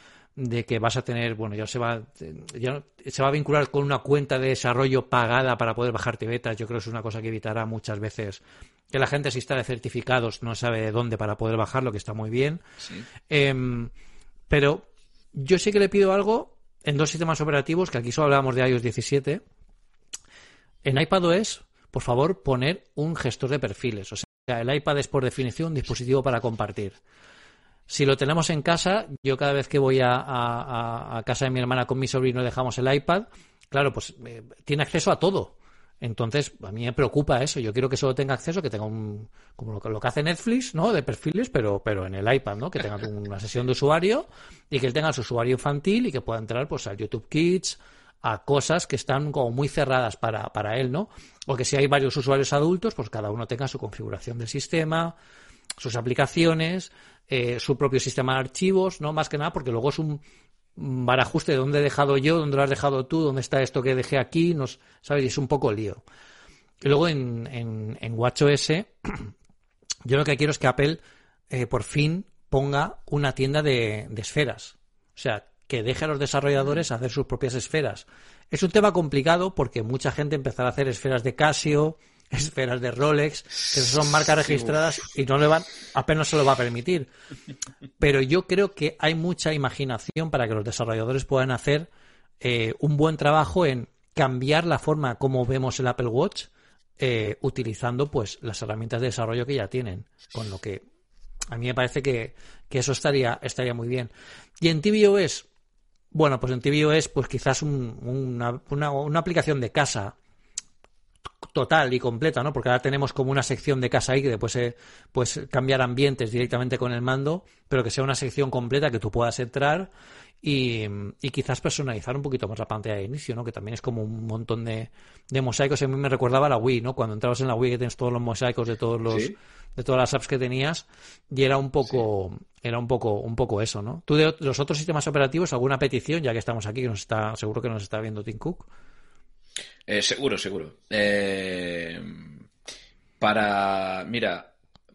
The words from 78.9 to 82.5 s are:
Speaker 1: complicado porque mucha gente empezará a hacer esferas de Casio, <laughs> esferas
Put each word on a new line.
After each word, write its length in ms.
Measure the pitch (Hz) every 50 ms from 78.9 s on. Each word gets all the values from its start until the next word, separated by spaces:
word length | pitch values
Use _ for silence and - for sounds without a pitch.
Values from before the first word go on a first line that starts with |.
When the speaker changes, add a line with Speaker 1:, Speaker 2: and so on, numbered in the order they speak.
Speaker 1:
complicado 640 | 175 180 165 147 139 139 131 160 165 175 180 190 180
porque 280 | - 139 120 - 123 107
mucha 280 | 110 127 131 - 147
gente 240 | - - 147 147 151
empezará 320 | 143 131 135 110 - 127 123
a 40 |
hacer 180 | 120 - 139 131
esferas 340 | 120 - - - 131 123 113
de 120 | 131 -
Casio, 640 | - 151 151 147 - - 156 147 147 151 156 160 - _ _ _
<laughs> 160 | _ _ _
esferas 520 | - - 143 156